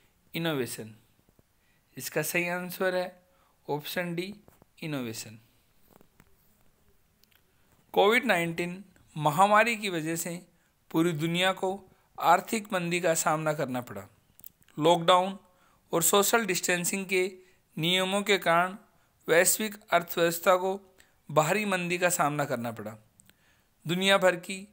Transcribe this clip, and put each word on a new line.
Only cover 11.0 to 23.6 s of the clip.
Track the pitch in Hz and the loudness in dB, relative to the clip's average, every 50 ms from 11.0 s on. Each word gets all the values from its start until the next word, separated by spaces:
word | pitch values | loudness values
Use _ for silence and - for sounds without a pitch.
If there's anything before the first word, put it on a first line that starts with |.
| 165 175 | 2 2
दुनिया | 170 147 160 165 170 175 185 190 190 | 0 -2 -2 -2 0 2 2 0 0
को | - - 185 196 196 - - _ _ _ _ _ - | 0 -4 -4 -6 -6 -12 -18 _ _ _ _ _ 0
आर्थिक | - 151 170 185 190 - 240 220 202 - 190 | 4 4 4 4 2 0 -4 -6 -4 -4 -4
मंदी | 185 170 170 175 175 | -2 -2 -2 0 0
का | 170 170 165 | 2 2 2
सामना | 160 - 175 156 156 160 156 151 | 2 2 0 0 0 0 -2 -2
करना | 151 143 127 127 123 | -2 -4 -4 -6 -6
पड़ा। | 120 - 104 101 95 - _ _ _ _ _ _ - - _ _ _ _ _ - | -8 -8 -12 -14 -14 -16 _ _ _ _ _ _ -20 -20 _ _ _ _ _ 0
लॉकडाउन | 147 165 175 170 165 175 185 180 185 196 190 196 _ _ _ _ _ _ _ _ _ _ - | 2 4 4 4 4 4 4 4 2 0 -6 -10 _ _ _ _ _ _ _ _ _ _ -2
और | 165 165 | 0 2
सोशल | - - 202 196 - - 233 226 | 4 4 4 4 4 2 2 2
डिस्टेंसिंग | 190 180 165 - - 180 175 175 175 196 196 190 | 0 -2 -2 -2 -2 -2 -2 -2 -4 -4 -4 -4
के | 180 196 185 180 196 190 - - _ _ _ _ _ _ | -2 -2 -2 -2 -2 -6 -12 -20 _ _ _ _ _ _
नियमों | - 156 170 185 185 185 185 196 202 | -4 -2 0 0 0 0 0 0 -2
के | 196 214 202 | 0 0 0
कारण | 180 - 175 165 170 180 185 190 226 - _ _ _ _ _ _ _ _ | 2 2 2 2 2 2 0 -4 -10 -18 _ _ _ _ _ _ _ _
वैश्विक | - 156 170 185 180 - - 220 214 208 - _ - | 2 4 4 4 4 2 0 -2 -6 -6 -10 _ 0
अर्थव्यवस्था | - 175 170 - - 180 165 170 165 165 - 202 185 | 0 0 0 -2 -2 0 0 0 0 0 2 2 2
को | 180 185 190 190 196 - _ _ _ _ _ _ _ _ - | 2 2 -2 -4 -6 -10 _ _ _ _ _ _ _ _ -2
बाहरी | 147 156 151 151 190 214 214 | 0 0 2 2 0 0 0
मंदी | 202 190 180 175 175 175 | 0 -2 -2 -2 -2 -2
का | 175 180 175 | 0 0 0
सामना | 175 - 160 143 147 143 143 | 2 0 0 0 0 -2 -4
करना | 139 131 117 117 120 | -4 -4 -6 -6 -6
पड़ा। | 110 - - 107 110 - _ _ _ _ _ _ _ _ _ _ _ _ | -8 -10 -12 -12 -14 -16 _ _ _ _ _ _ _ _ _ _ _ _